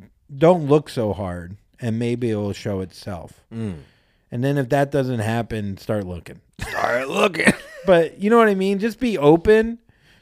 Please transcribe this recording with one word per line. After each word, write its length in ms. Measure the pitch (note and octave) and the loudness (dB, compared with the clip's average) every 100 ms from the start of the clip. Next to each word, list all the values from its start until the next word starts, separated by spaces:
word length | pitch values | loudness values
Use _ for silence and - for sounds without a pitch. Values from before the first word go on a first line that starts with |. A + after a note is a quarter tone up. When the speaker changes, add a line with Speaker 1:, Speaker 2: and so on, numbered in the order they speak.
| - _ - C#3 | -20 _ -18 2
Speaker 1:
don't 320 | D#3+ F3+ C#3+ | 4 4 4
look 220 | D3+ - | 2 0
so 240 | C3+ G#2+ | -4 -4
hard, 420 | F#2 F#2+ F2 F2 G2+ _ _ | -2 -6 -8 -12 -18 _ _
and 180 | A#2+ A2+ | -6 -4
maybe 300 | A#2+ A#2+ A#2+ | -2 -2 -2
it 40 | G#2+ | -2
will 160 | G2+ | -4
show 280 | F#2+ A2+ G2 | -6 -6 -6
itself. 680 | F#2 - - F2 D#2 - _ | -8 -12 -14 -14 -14 -20 _
Speaker 2:
Mm. 280 | A2+ A2 D#2+ C2+ _ _ _ _ | -10 -8 -10 -16 _ _ _ _
Speaker 1:
And 140 | B2 | -4
then 140 | C3+ C#3+ | -2 0
if 100 | B2 | 0
that 220 | C#3+ C#3 | 0 0
doesn't 300 | C#3+ B2+ A#2+ | 0 -2 -2
happen, 580 | G#2+ A#2 G#2+ A2 G2+ F#2+ | -2 -4 -4 -6 -8 -8
start 260 | - G#2+ F#2 | -6 -4 -6
looking. 360 | F2 - - _ - | -10 -14 -20 _ -14
Speaker 2:
Start 480 | - F#2 G#2+ A#2+ C3+ | -8 -4 -2 -2 -2
looking. 460 | F#3 G#3 D#3+ - - - | 0 0 2 2 2 -2
<laughs> 180 | D5 G3 | -6 2
Speaker 1:
But 340 | F3 D#3 - | 4 2 -2
you 80 | G3+ | 2
know 80 | A#3 | 6
what 120 | A3 | 6
I 40 | |
mean? 240 | F#3+ F#3+ G3 | 2 0 -2
Just 220 | A3+ G#3 | -4 -2
be 160 | B3 F3+ | -2 2
open 600 | D3 E3 G#3 A3 A3+ A#3 _ _ _ _ | 6 6 6 4 2 -6 _ _ _ _